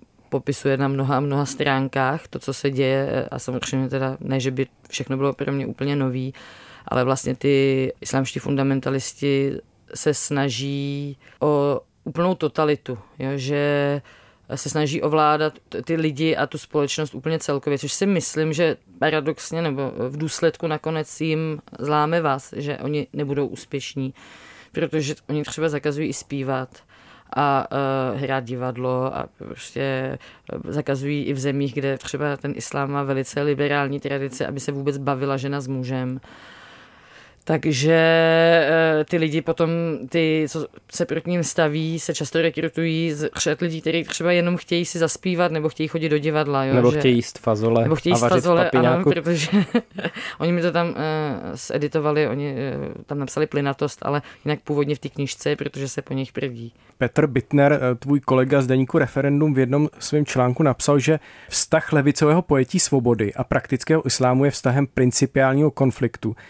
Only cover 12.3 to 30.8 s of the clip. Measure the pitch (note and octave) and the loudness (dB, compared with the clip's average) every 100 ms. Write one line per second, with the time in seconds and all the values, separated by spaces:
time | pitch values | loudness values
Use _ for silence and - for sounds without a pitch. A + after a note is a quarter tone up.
12.3 | F3+ D3+ - D3+ C#3+ - A#2 - - C3+ | 0 -2 0 0 0 -4 -12 -12 -8 -6
13.3 | C#3 C3 D3 D3 C#3+ C#3+ C#3+ - - - | -4 -2 0 0 0 0 -2 -6 -20 -20
14.3 | _ - C3 C#3+ D#3 D3+ D#3 D3+ D#3 D3+ | _ -10 -8 -4 -2 -2 0 0 2 4
15.3 | D3+ D#3 - _ F#2 B2+ E3 D#3 C3+ D#3+ | 4 0 -4 _ -8 -4 -2 0 0 0
16.3 | - D3 D3+ - D3+ C#3+ - D3+ B2+ D#3 | 0 -2 -6 -4 -2 0 -2 -6 -6 -4
17.3 | D#3+ - C#3 D3 C#3 D3 - G3 F3+ - | -4 -2 -2 -2 -4 -4 -2 0 0 -2
18.3 | D#3 D#3+ D3+ D#3+ - _ - D3+ D3+ C#3+ | -2 -2 2 0 0 _ -2 0 0 -2
19.3 | D3+ - E3 E3 C3+ C3+ - B2+ D3 D#3+ | -6 -6 -4 -2 -2 -4 -4 -6 -4 -4
20.3 | - E3 - E3 D#3 D#3 D#3+ D3+ - D#3+ | 0 0 0 -4 -4 -4 -4 -6 -6 -2
21.3 | D#3 D#3+ D3+ - - C#3+ D3+ D3+ E3+ D#3 | -2 -2 -6 -12 -8 -2 0 2 2 0
22.3 | C3+ - - D3 C3+ C3 D3 - C#3+ C#3 | -2 -4 -8 -6 -6 -4 -4 -4 -6 -4
23.3 | C#3+ C3+ - - C#3 - C#3 C3 - - | -2 -4 -6 -10 -10 -8 -6 -6 -8 -20
24.3 | - - - - D#3 D#3 D#3 C#3+ D3+ - | -20 -20 -20 -10 -4 -2 -2 -4 -6 -6
25.3 | D3+ D3 - D#3+ D3 D3+ C#3+ D#3 C#3 - | -4 -4 -4 -2 -2 -4 -2 -4 -6 -8
26.3 | C#3+ C3 C3 B2+ - _ - - - _ | -6 -4 -4 -6 -14 _ -20 -20 -20 _
27.3 | - C#3+ C3+ - C#3 C3+ C3+ C3 C3 C3+ | 0 2 2 0 -2 -2 -2 -2 -4 -2
28.3 | C3+ A#2 B2 B2+ B2 B2+ B2+ C3 - - | -4 -4 -6 -6 -4 -2 -2 -2 -4 -8
29.3 | _ - - - - C#3 C3 C3 C3 - | _ -16 -14 -10 -6 -4 -4 -4 -8 -12
30.3 | - - - - C#3+ | -20 -12 -10 -6 -4